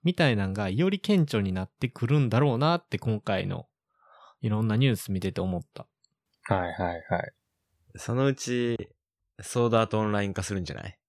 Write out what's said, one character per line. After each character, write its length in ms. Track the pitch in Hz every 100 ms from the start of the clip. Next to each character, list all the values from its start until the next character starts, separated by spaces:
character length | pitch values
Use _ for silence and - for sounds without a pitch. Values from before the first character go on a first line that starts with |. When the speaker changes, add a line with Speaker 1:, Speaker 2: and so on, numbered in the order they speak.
Speaker 1:
み 120 | 170
た 140 | 180 151
い 80 | 107
な 100 | 98
ん 60 |
が 180 | 98 101
よ 200 | 101 185
り 100 | 196
顕 220 | - 202
著 200 | 147 110
に 100 | 98
な 120 | 92
っ 60 | 92
て 180 | _ 127
く 180 | - 117
る 140 | 147
ん 80 | 127
だ 120 | 117
ろ 160 | 147 117
う 20 |
な 180 | 151 170
っ 100 | _
て 120 | -
今 220 | 120 107
回 260 | - 98 95
の 200 | 87 - _ _ _ _ - - _
い 60 | 113
ろ 140 | 107
ん 60 | 110
な 80 | 110
ニ 120 | 135
ュ 40 |
ー 40 | 107
ス 160 | -
見 80 | 95
て 120 | 95
て 80 | -
思 180 | 92 90
っ 40 | -
た。 140 | - - _ _ _ _ _
Speaker 2:
は 260 | - 98 87
い 40 |
は 200 | 82 90
い 120 | 87 -
は 120 | 87
い。 120 | - _ _ _ _ _ _ -
Speaker 3:
そ 180 | -
の 120 | 120 139
う 80 |
ち、 420 | 135 - 123 120 113 104 _ _ _ _ -
ソ 280 | - 123 120
ー 20 |
ド 100 | 113
ア 40 |
ー 20 | 110
ト 140 | 110
オ 40 |
ン 80 | 107
ラ 100 | 104
イ 60 | 101
ン 60 |
化 80 | 95
す 100 | 98
る 80 | 98
ん 40 |
じ 80 | 85
ゃ 40 | -
な 100 | -
い？ 120 | -